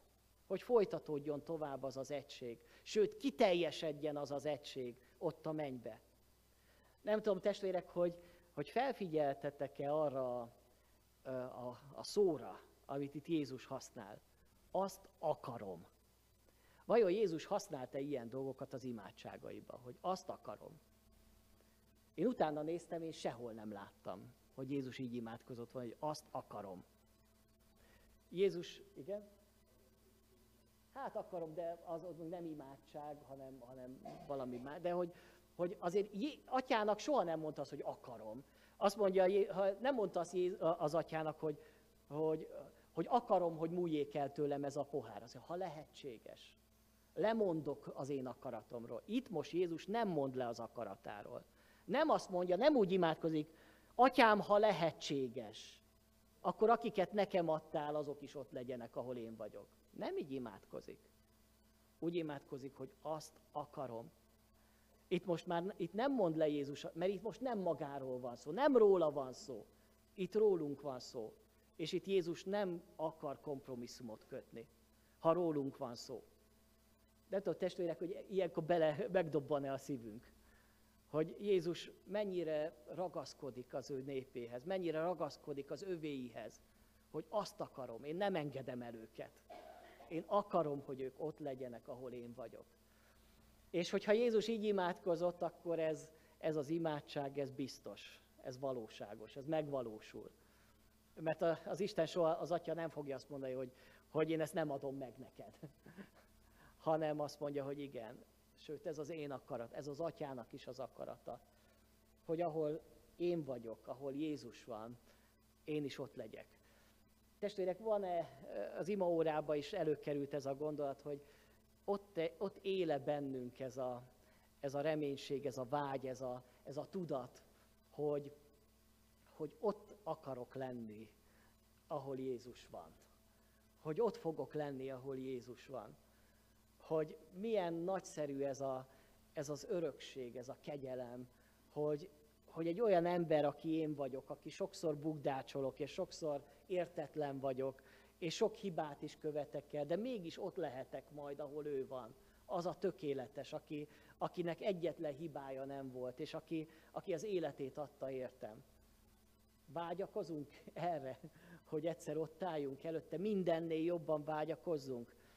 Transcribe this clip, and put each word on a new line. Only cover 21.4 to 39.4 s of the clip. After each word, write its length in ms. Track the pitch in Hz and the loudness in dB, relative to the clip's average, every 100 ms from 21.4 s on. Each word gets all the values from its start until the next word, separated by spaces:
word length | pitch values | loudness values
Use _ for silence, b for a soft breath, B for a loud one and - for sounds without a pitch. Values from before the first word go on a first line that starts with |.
| - - b b b _ _ | -20 -20 b b b _ _
Én 120 | - | 0
utána 360 | 220 233 156 151 | 2 4 2 0
néztem, 400 | 151 170 - 165 | -2 -4 -4 -6
én 100 | 165 | -6
sehol 400 | 151 175 120 120 | -6 -6 -6 -8
nem 200 | 110 107 | -10 -10
láttam, 640 | 101 98 - - 92 123 - _ | -10 -12 -12 -10 -10 -12 -20 _
hogy 160 | - 131 | -10 -4
Jézus 260 | 143 127 120 | -4 -4 -6
így 160 | 127 | -6
imádkozott 580 | 120 113 117 - 117 117 | -6 -6 -10 -10 -12 -10
volna, 160 | 131 127 | -8 -8
hogy 220 | - 151 | -4 -4
azt 160 | 151 - | -4 -6
akarom. 520 | 131 - 113 98 92 - _ _ _ _ _ _ _ _ _ b b b b - | -10 -8 -10 -10 -12 -16 _ _ _ _ _ _ _ _ _ b b b b -6
Jézus, 520 | 175 196 170 165 - - | 2 4 2 -6 -12 -18
igen? 340 | - 139 208 202 - _ _ _ _ _ _ _ _ _ _ _ - _ _ _ | -14 -10 -10 -12 -20 _ _ _ _ _ _ _ _ _ _ _ -20 _ _ _
Hát 220 | 269 233 | -8 -6
akarom, 380 | 214 - 180 160 | -4 -4 -4 -4
de 280 | 156 170 170 | -4 -4 -4
az, 180 | - 165 | -6 -6
az 140 | 175 160 165 | -6 -8 -6
nem 160 | 175 | -6
imádság, 760 | 170 151 165 139 - 151 147 143 | -6 -8 -12 -16 -14 -10 -8 -10
hanem, 380 | 131 139 135 131 | -12 -14 -14 -14
hanem 400 | 120 131 127 131 117 - - | -16 -14 -14 -12 -14 -12 -6
valami 300 | 139 127 123 | -4 -4 -6
más. 220 | 135 165 | -8 -4
De 120 | 175 | 0
hogy, 220 | 175 175 - B B B | 2 0 -4 B B B
hogy 220 | - 175 - | -2 -2 0
azért 340 | 180 202 196 | 2 2 2
Jé-, 280 | 196 294 262 | 0 -2 -4
atyának 540 | - 254 262 226 208 202 | -2 0 4 4 4 2
soha 240 | - 262 | 4 4
nem 160 | 170 160 | 4 2
mondta 220 | 156 147 | -2 -4
azt, 80 | 139 | -6
hogy 120 | 147 | -6
akarom. 600 | 147 131 - 110 110 120 - B B B | -6 -6 -10 -12 -10 -10 -14 B B B
Azt 200 | 202 220 | 4 6
mondja, 280 | 196 185 | 6 8
Jé-, 220 | 185 202 | 8 8